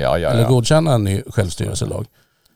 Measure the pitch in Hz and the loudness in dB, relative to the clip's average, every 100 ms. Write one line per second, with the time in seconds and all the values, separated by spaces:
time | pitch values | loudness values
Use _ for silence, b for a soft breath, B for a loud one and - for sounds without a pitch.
0 | 67 80 80 117 123 127 117 156 160 123 | 0 0 2 2 2 2 4 2 4 2
1 | 101 98 - - 95 - 101 98 - - | 0 -2 -4 -4 -4 -2 -6 -4 -6 -6
2 | 107 _ _ _ _ | -10 _ _ _ _